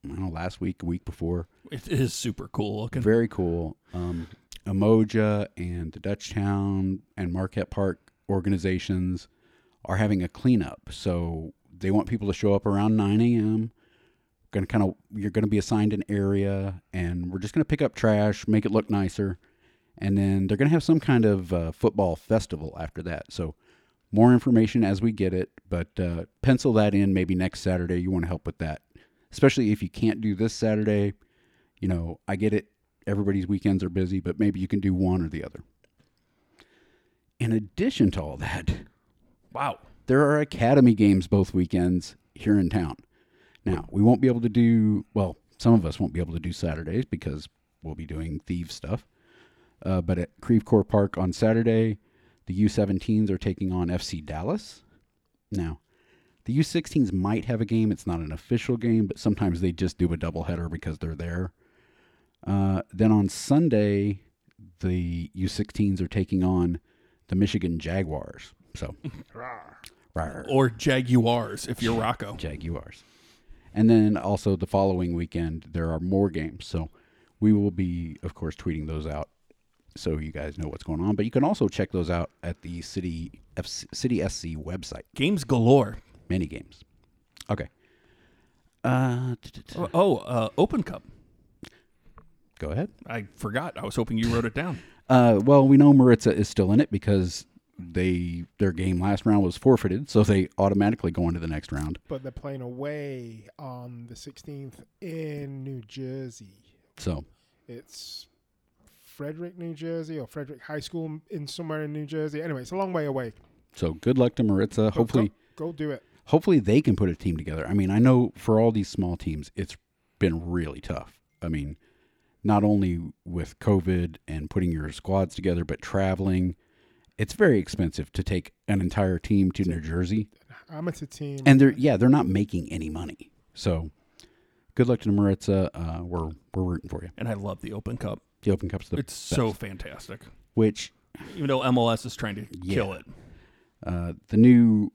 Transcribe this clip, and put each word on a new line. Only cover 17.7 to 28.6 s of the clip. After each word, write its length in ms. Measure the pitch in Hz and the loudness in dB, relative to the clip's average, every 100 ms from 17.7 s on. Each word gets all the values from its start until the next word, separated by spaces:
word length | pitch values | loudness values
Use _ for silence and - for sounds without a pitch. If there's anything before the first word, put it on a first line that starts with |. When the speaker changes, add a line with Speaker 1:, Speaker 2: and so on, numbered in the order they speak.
| 151 | 0
Speaker 1:
up 140 | 139 | -2
trash, 540 | - 110 104 104 101 - | 2 2 4 2 0 0
make 180 | 110 104 | 2 2
it 60 | |
look 180 | 107 101 | 0 0
nicer. 480 | 104 95 - 101 87 _ _ _ _ _ - | -2 -2 -2 -4 -6 _ _ _ _ _ -8
And 200 | 98 98 | 0 2
then 300 | 98 98 95 | 2 2 0
they're 80 | 104 | 2
gonna 140 | 139 | 4
have 120 | 160 | 2
some 160 | - 160 | 4 2
kind 260 | - 123 | 4 4
of, 280 | 110 98 87 | 4 2 0
uh, 180 | 90 82 | -2 -2
football 460 | - 113 101 95 80 | 0 0 2 0 -2
festival 600 | - 110 - 80 78 - | 0 -2 0 -10 -10 -10
after 200 | 80 - | -12 -10
that. 280 | 85 80 - | -8 -10 -10
So 220 | - 82 - _ _ _ _ _ | -8 -8 -8 _ _ _ _ _
more 200 | 101 120 | 6 8
information 500 | 123 131 113 110 123 | 8 6 4 4 2
as 180 | 104 98 | 2 2
we 120 | 117 | -2
get 200 | 107 92 | 0 -2
it, 180 | 90 - - _ | -2 -6 -10 _
but, 320 | 87 82 - | -6 -6 -4
uh, 240 | 90 85 87 _ | -4 -4 -10 _
pencil 300 | 135 131 139 | 2 4 4
that 220 | 110 104 | 4 4
in 180 | 101 98 | 4 4
maybe 220 | 95 90 90 | 2 2 0
next 240 | 92 - | -2 -4
Saturday. 400 | 95 90 87 90 | -2 -2 -2 -2
You 80 | 90 | 0
wanna 160 | 92 85 | -2 -2
help 180 | 87 | -6
with 140 | - | -8
that, 240 | - | -8